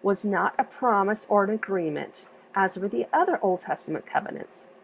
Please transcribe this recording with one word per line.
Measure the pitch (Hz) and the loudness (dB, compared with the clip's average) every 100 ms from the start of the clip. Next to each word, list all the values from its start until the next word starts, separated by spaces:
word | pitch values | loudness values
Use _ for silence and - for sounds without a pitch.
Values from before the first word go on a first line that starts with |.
was | 196 190 | 2 0
not | 214 190 180 - | 2 2 2 0
a | |
promise | - - 247 202 196 214 - | -2 0 2 4 2 0 2
or | 208 | 2
an | 196 | 4
agreement, | 220 - 196 165 147 - - - - - | 0 -2 -2 -2 -4 -8 -14 -20 -20 -6
as | 196 190 185 | 0 0 0
were | 196 | -4
the | 233 - | -4 0
other | 302 370 330 | 2 2 2
Old | 190 185 | 0 0
Testament | - 151 - 156 - | -2 -6 -4 -8 -4
covenants. | - - - - - - - | -4 -4 -12 -12 -16 -18 -20